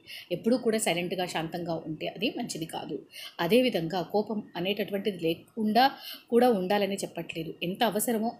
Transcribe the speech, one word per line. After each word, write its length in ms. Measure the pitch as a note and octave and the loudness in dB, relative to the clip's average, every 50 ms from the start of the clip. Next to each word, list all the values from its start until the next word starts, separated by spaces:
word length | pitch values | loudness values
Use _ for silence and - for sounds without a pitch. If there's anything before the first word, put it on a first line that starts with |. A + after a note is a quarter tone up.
| - - - - - - | -18 -16 -16 -16 -8 -6
ఎప్పుడూ 260 | F3+ E3+ - A3 B3 B3 | -6 -2 2 2 2 4
కూడా 200 | A#3+ A#3 A3 A3 | 4 2 0 2
సైలెంట్‌గా 480 | A3 G#3 E3 E3+ F3 F3 F3 F3 F3+ | 2 2 2 0 0 -2 -2 -2 -2
శాంతంగా 500 | F3 - F3 D#3+ D#3+ D#3+ F3 F3 E3+ E3 | -2 -2 -2 -4 -4 -4 -6 -4 -4 -4
ఉంటే 320 | D#3+ - - D#3 D#3 F3 E3+ | -4 -4 -6 -8 -6 -6 -8
అది 220 | - E3+ F#3+ C#4 | -6 -4 -4 -4
మంచిది 360 | - - A#3+ E3 - E3 D#3+ | -2 -4 -6 -6 -6 -6 -8
కాదు. 340 | E3 - - - - D#3+ - - - - - - - - - | -8 -8 -8 -8 -8 -8 -10 -10 -14 -18 -16 -16 -12 -6 -4
అదేవిధంగా 600 | F3 E3+ G3+ B3 B3+ B3 G#3+ F#3 E3 D#3+ F#3+ F#3 | 2 4 6 6 6 6 2 0 0 -2 -2 -2
కోపం 420 | E3 - - G#3 G#3+ - A3+ G#3 - - - | -2 0 0 0 0 0 -4 -6 -8 -8 -6
అనేటటువంటిది 640 | F3+ E3+ F#3+ G3+ G#3 G#3 - G3+ G3 G3 A3 G3 F3 | -4 -2 -2 -2 -2 -2 -4 -4 -4 -2 -4 -4 -2
లేకుండా 680 | E3 D#3+ E3+ - - - _ - G#3+ G#3+ G#3+ A3+ B3+ C#4 C#4+ - - - - - - - | 0 -2 -2 -2 -6 -10 _ -4 -2 2 4 6 4 4 4 -2 -10 -16 -16 -16 -4 2
కూడా 200 | A#3+ A#3 A#3+ B3+ | 4 6 6 6
ఉండాలని 460 | A#3 F#3+ F3+ F3+ G3+ G#3 G#3 G3+ G3 | 6 4 2 2 2 2 2 0 0
చెప్పట్లేదు. 580 | G3 - E3 - - E3 - - E3 E3 E3 - - - | -2 -6 -6 -6 -8 -8 -8 -8 -8 -8 -8 -8 -6 -6
ఎంత 200 | F3 F#3+ - B3 | -6 0 2 2
అవసరమో 480 | A3 F3 G#3+ G#3+ - A#3 G#3+ G#3+ A#3 - - | 2 2 2 0 0 0 0 -2 -2 -4 -6